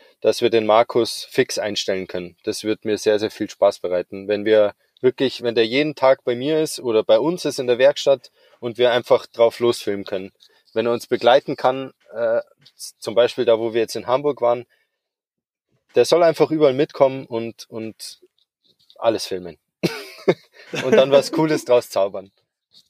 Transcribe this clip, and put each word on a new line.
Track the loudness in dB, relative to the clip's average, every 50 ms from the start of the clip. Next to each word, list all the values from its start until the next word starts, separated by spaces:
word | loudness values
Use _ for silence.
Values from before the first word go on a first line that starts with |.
| _ _ _ _
dass | 0 0 0 2
wir | 0 2
den | 2 2 2
Markus | 4 4 4 4 2 2 0 0 -2 -4 -10 -14 -6
fix | -2 -2 -2 -2 -2 -6
einstellen | -6 -6 -6 -6 -4 -4 -4 -6 -6
können. | -8 -10 -10 -10 -12 -14 _ -8
Das | -8 -8 -6 -4
wird | -4 -4 -4 -4
mir | -4 -4
sehr, | -2 2 2 2 2
sehr | 0 -4
viel | -6 -6 -10 -8
Spaß | -2 0 0 0 0 0
bereiten. | -6 -4 -4 -4 -6 -6 -10 -10 -6 -4
Wenn | -4 -2 0
wir | 2 4 4 4 2 -2 _ _ _ _ _
wirklich, | 0 0 0 0 -2 -4 -4 -4
wenn | -6 -2 0
der | 0 0
jeden | 0 0 -2 -2 -2 -2
Tag | 0 2 2 2 2 0
bei | -6 -4
mir | -4 -4 -4 -2 -2
ist | -2 -4 -6 -8
oder | -4 -2 0 0 2
bei | 4 2 2
uns | 2 0 -4 -4 -6
ist | -6 -6 -4
in | -2
der | -2 0 2
Werkstatt | 2 2 2 2 0 0 0 0 _ -12 _ _ _ _ _ _
und | -10 -8 -2 0
wir | 2 2
einfach | 2 0 0 2 0 0 0
drauf | -2 _ 2 2 2 2 2
losfilmen | 0 0 0 0 -4 -6 -6 -6 -8
können. | -8 -10 -10 -10 -12 _ _ _ _ _ _ _ _
Wenn | -4 -2 -2
er | -2
uns | -2 -4 -4
begleiten | -4 -4 0 4 4 4 4 2 -2 -6
kann, | -2 0 -2 0 -2 -6 -12 -16 _ _ _ -8
äh, | -4 -2 -2 -2 -2 -4 _ _ _ _ _ _
z-, | -20 -20 -20 -18 _
zum | -10 -2 2
Beispiel | 2 2 2 2 0 0
da, | 2 2 2
wo | 0 -2 -2
wir | -2
jetzt | -2 -4 -6
in | -10 -6
Hamburg | -2 -2 -2 -2 -2 -4 -2
waren, | 0 -2 -2 -2 -6 _ _ _ _ _ _ _ _ _ _ _ _ _ _ _ _ _ _ _ _ _ _ _ _ _ 0
der | 2 2
soll | 4 4 4
einfach | 4 4 2 2 0 0
überall | 2 2 2 2
mitkommen | 2 2 -2 -2 0 2 2 2 0 -2 -10
und, | -8 -8 -8 -8 -8 -12 -16 -20 -16
und | -14 -12 -12 -14 -14 -16 -18 -20 -20 _ _ _ _ _ _ _ _ _ _ _ _ _ _ _ _
alles | -4 -2 -2 -2 -2 -4
filmen. | -8 -10 -10 -10 -12 -18 _ _ _ _ _
<laughs> | -8 -8 -8 -8 -16 -18 -18 -6 -2 -2 -2 -2 _ _ _ -20 -18 -12 -8 -6 -2
Und | 2
dann | 4 4 6 6
was | 4 4 4 2
Cooles | -2 -2 0 0 0 -2 0
draus | 2 2 2 2 0
zaubern. | -2 -2 -2 -2 -4 -10 -14 -16 _ _ _ _ _ _ _ _ _ _ _